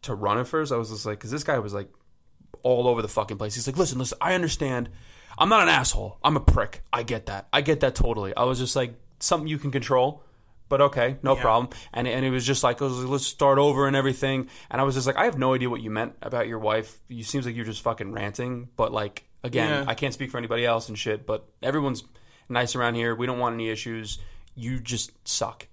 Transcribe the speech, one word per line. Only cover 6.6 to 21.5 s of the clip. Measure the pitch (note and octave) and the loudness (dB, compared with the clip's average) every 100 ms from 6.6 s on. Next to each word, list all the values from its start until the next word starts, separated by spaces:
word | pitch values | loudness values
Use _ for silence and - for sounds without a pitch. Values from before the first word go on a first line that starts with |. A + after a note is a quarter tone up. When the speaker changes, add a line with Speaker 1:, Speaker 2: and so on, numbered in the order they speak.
| G#2 - - | 4 -4 -6
Speaker 1:
I | A#2 | -4
get | A#2 A#2 - | -2 -4 -4
that. | G2 - | -10 0
I | C#3 | 0
get | C#3+ D#3 | 2 2
that | C3+ | 2
totally." | B2 B2 A2 G2 | 4 2 2 -4
I | - | 0
was | B2 B2+ | 0 2
just | B2+ | 0
like, | C#3 B2 A#2 - - | 0 0 -6 -20 -6
"Something | - E3+ D#3 | 0 0 0
you | D3+ | -4
can | C#3+ | -2
control, | C3 A#2 C3 B2+ D3 - _ _ - - | -4 2 4 4 0 -16 _ _ -20 -2
but | C#3 | 4
okay, | C#3 - A#2+ C3+ | 4 4 0 2
no | C3+ C3 | 2 4
Speaker 2:
Yeah. | |
Speaker 1:
problem." | B2+ A2+ B2 - - | 6 4 2 -8 -12
And, | - B2 | -4 -2
and | B2 | 0
it | C3 | 0
was | B2+ B2 | 0 0
just | C3+ | 2
like, | C3 A#2+ | 2 2
it | |
was | C#3 B2 | -2 -2
like, | B2+ | -2
"Let's | C#3 C3+ | -2 -2
start | - C#3+ C#3 | 2 4 6
over," | D3 C3+ C#3 | 6 4 2
and | C#3 | 4
everything. | C3+ B2+ C3+ C3+ C3 - - | 2 0 -2 -2 -4 -12 -8
And | B2 | 0
I | |
was | C3+ | 0
just | C3 B2+ | 2 0
like, | - | 2
"I | |
have | A#3 D3 | 2 2
no | C3 | 0
idea | C3 B2 | 2 0
what | A#2 | -4
you | A2 | -4
meant | G#2+ A#2+ - | -4 -4 -8
about | A#2 B2 A#2 | -6 -4 -4
your | A2+ | -2
wife. | G#2+ A2 A2 - - | 0 0 -2 -14 -16
You | A#2+ | -12
seems | A2 C#3+ | -6 -4
like | A#2+ | -4
you're | A#2 A2 | -6 -6
just | G#2 | -4
fucking | - A2+ G2 | -4 -4 -6
ranting, | G#2+ G2+ G#2 B2 B2 A#2+ - | -6 -6 -6 -6 -8 -10 -4
but, | A2 | -2
like, | A2 G#2 - _ - | -2 -6 -8 _ -12
again, | B2 A#2+ A#2 D3 | -6 -2 0 0
Speaker 2:
Yeah. | C#3 | -2
Speaker 1:
I | |
can't | - C#3 | -2 -4
speak | C3 C3 | -4 -6
for | B2+ | -6
anybody | A#2 A#2+ | -4 0
else | A#2+ A#2 A2 | 2 0 -2
and | G#2 | -6
shit, | - G#2+ - | -4 -4 -4
but | G#2+ - | -6 -6